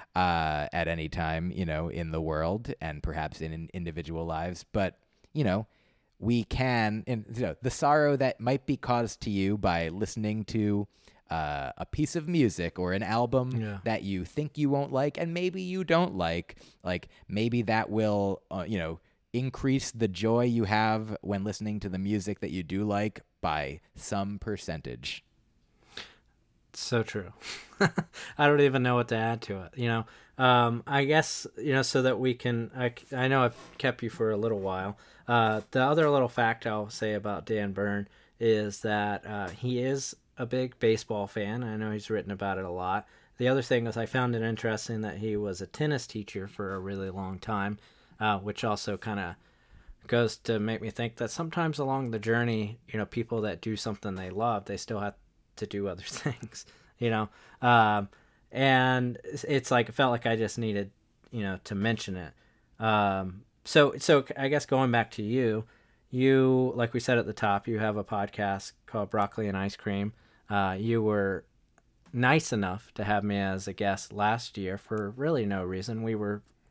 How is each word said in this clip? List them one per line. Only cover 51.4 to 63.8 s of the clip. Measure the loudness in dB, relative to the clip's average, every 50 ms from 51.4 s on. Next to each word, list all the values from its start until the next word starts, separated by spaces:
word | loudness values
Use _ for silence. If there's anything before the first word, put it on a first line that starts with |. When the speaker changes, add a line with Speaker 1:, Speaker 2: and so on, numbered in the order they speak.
| -6 -4 -2 0 0 0 0 -2
Speaker 2:
along | -2 0 0 0 -2 -2
the | -4 -2
journey, | 0 2 2 4 4 2 2 0 -2 -4 -6 -10 _ -8
you | -4 -4
know, | -4
people | -2 -2 -4 -4 -2 -2 -2 0
that | -2 -4 -4
do | -4 -4 -4
something | -4 -4 -6 -6 -6 -6 -6 -6
they | -6 -6 -6
love, | -4 -2 0 0 0 -2 -2
they | -6 -8
still | -8 -6 -6 -6 -4
have | -4 -6 -6 -10 _ _ _ _ _ _ _
to | -10 -8
do | -6 -4 -4 -4 -4
other | -4 -6 -10
<laughs> |
things, | -10 -10 -6 -6 -6 -6 -6 -10 -14 -16 -18 -18 -18 -20 -20 _ _ _ _
you | -2 0
know? | 0 0 0 -2 -6 -14 -20 -20 -10 0 4
Um, | 6 8 8 8 8 6 2 0 -2 -8 -18 _ _ _ _ _ _ -2
and | 2 4 6 6 6 6 4 4 2 0 -2 -4 -6 -10
it's, | -10 -10 -8 -4
it's | 0 0 0 2 2
like, | 4 2 2 2
it | 2
felt | 2 2 2
like | 2 2 2
I | 0 2
just | 2 0 -2 -2 -2
needed, | -2 -2 0 -2 -2 -4 -8 _ _ _ _ _ _ _
you | -6 -4 -4
know, | -4 -4 -6 -6
to | -6 -4
mention | 0 0 0 0 0 -2 -6 -8
it. | -8 -10 -12 -16 _ _ _ _ _ _ _ _ -2 0
Um, | 2 4 4 4 4 2 0 -2 -6 -8 -12 -16 _ _ _ _
so, | 2 6 6